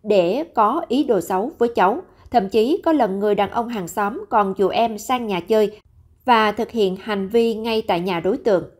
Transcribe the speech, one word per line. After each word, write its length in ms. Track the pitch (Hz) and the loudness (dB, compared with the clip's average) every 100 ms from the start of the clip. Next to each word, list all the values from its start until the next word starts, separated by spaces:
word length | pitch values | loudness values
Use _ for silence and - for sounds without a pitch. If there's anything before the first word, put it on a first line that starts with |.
để 420 | 214 208 170 233 330 | 2 2 4 0 -4
có 300 | - 208 294 349 | 2 2 2 -2
ý 160 | 262 | -2
đồ 160 | 302 208 | 2 0
xấu 320 | - 185 233 339 | 0 -4 -4 -2
với 100 | 233 | -2
cháu. 280 | 233 185 269 - _ - | 2 2 0 -8 _ -2
Thậm 180 | 240 196 | -2 2
chí 340 | 220 226 339 | 0 2 0
có 80 | - | 0
lần 260 | 311 220 196 | 2 0 0
người 160 | 208 | 0
đàn 160 | 208 196 | 0 0
ông 180 | - 233 | -2 -6
hàng 200 | 233 170 | -6 -6
xóm 360 | - 208 277 440 | -4 -4 -4 -2
còn 240 | 226 196 190 | 0 0 2
dụ 100 | 190 | 0
em 300 | - 233 208 | 2 0 -2
sang 280 | - 254 226 | -4 -4 -2
nhà 140 | 185 | -6
chơi 400 | 170 220 202 208 _ _ _ _ | 0 2 2 -2 _ _ _ _
và 280 | - 226 214 | 2 2 2
thực 180 | 208 220 | 0 -6
hiện 260 | 233 196 190 | 0 -2 -2
hành 320 | 220 202 190 | -6 -6 0
vi 260 | 233 233 | 2 2
ngay 280 | 220 226 220 220 | -2 -2 -4 -2
tại 140 | 180 | -2
nhà 200 | 180 170 | -2 -2
đối 160 | 180 254 | -2 -2
tượng. 280 | 247 185 151 _ | 2 0 0 _